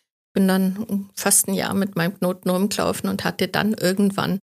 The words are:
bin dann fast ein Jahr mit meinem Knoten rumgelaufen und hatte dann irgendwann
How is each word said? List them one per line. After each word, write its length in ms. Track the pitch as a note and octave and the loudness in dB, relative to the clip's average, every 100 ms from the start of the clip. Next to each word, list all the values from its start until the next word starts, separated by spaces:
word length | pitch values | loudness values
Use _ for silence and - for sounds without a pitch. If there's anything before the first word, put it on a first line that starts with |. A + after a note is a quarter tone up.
| _ _ _ | _ _ _
bin 140 | - F#3+ | 2 4
dann 640 | F#3+ F#3+ F#3+ A3 G3 G3 - | 4 2 0 -4 -4 -6 -4
fast 320 | G3+ G3+ - | 0 2 2
ein 60 | |
Jahr 200 | F#3+ - | -2 -2
mit 220 | G3 G3 F3+ | -2 -2 0
meinem 200 | E3+ - | -2 -2
Knoten 320 | F3+ F3+ F#3 | -4 -2 -2
rumgelaufen 640 | F#3 G3+ - - - G3 | 0 0 0 0 -2 -4
und 140 | G3 | -4
hatte 240 | - - F#3 | -4 -2 -2
dann 260 | - G#3 | 0 0
irgendwann 640 | A3 F3+ F#3+ G3+ G3 - F#3 | 0 0 2 2 2 -2 -2